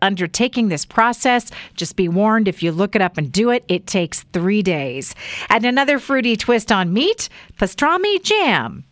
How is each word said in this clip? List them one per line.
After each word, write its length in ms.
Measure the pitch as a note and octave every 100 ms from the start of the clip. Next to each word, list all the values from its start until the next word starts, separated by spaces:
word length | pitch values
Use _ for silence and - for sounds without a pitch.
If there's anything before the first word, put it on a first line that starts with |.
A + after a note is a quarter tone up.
undertaking 680 | G3 F#3 F3 - A#3+ B3 A3
this 180 | D3+ -
process. 640 | - E3+ - C4 B3 - - - -
Just 180 | E3+ -
be 140 | F3
warned, 360 | F3 G#3+ A3 G3+
if 160 | F3+
you 120 | E3
look 200 | D#3+ G3+
it 80 | G#3+
up 160 | F#3 -
and 140 | C#3+
do 200 | F3 A#3
it, 120 | B3 -
it 180 | F3+ -
takes 360 | G3 E3+ - -
three 280 | F3 F3+ G#3
days. 540 | F#3+ D#3 C#3 C3 C3 - - - -
And 160 | A3+ A#3+
another 320 | B3+ C#4 C#4+
fruity 380 | - C4+ A#3 A3+
twist 380 | - A#3+ -
on 180 | G3+ F3+
meat, 380 | F#3+ E4+ A4+ - - - -
pastrami 640 | F#3 - D4 F4+ G#4 G4
jam. 600 | - G#4+ E4 F3 A#2 C3 -